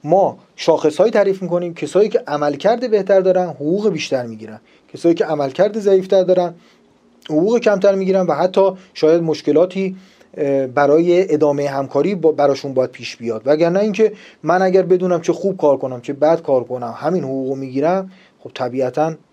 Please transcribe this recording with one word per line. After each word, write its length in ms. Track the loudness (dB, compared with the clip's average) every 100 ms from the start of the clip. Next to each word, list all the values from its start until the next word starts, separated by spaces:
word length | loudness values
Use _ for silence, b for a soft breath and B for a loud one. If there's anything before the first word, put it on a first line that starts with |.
ما 340 | 2 2 2 -4 b -6
شاخص‌هایی 560 | 0 2 0 2 2
تعریف 300 | 2 0 -2
می‌کنیم، 320 | -4 -4 -4
کسایی 360 | -8 -2 0 2
که 140 | 0 -2
عملکرد 640 | -2 -2 0 0 0 0
بهتر 280 | -2 2 2
دارن 280 | 4 2 0
حقوق 420 | -4 -2 0 0
بیشتر 360 | -2 -4 -4 -6
می‌گیرن، 340 | -12 -16 -18 b b _
کسایی 220 | -2 0 2
که 100 | 0
عملکرد 540 | -2 -4 0 0 0
ضعیف‌تر 440 | 2 2 2 2
دارن 300 | 4 2 0 -8 b b _ _ _ _ -4
حقوق 300 | 0 2 2
کمتر 360 | 2 2 2 2
می‌گیرن 300 | 0 0 0
و 80 |
حتی 380 | 0 0 2 2 0 B
شاید 280 | 0 2 4
مشکلاتی، 760 | 2 -2 0 2 2 0 -6 -6 B B B -6
اه، 300 | -2 0 0
برای 680 | 0 2 4 4 2 2
ادامهٔ 340 | 2 2 0 -4
همکاری 480 | -4 -2 -2 0 2
با، 160 | 0
براشون 420 | 2 0 0 -2
باید 180 | -2 -2
پیش 260 | -6 -16 -10
بیاد. 240 | -8 -6 0
وگرنه 340 | 2 2 2
اینکه 340 | -2 0 0 -2 B B
من 180 | -2 0
اگر 200 | 2 2
بدونم 400 | 2 0 0 -2
چه 120 | -2
خوب 240 | -2 -4 0
کار 200 | 0 2
کنم 240 | -2 -8
چه 120 | -10
بد 280 | -2 0 0
کار 220 | 0 -2
کنم 300 | -2 -8 -8 -6
همین 260 | -4 -2
حقوقو 320 | -4 -6 -6 -6
می‌گیرم، 560 | -6 -2 0 -2 -6 B B _
خب 120 | -20
طبیعتاً 600 | -8 -6 -4 -4 -2 -4 -4 _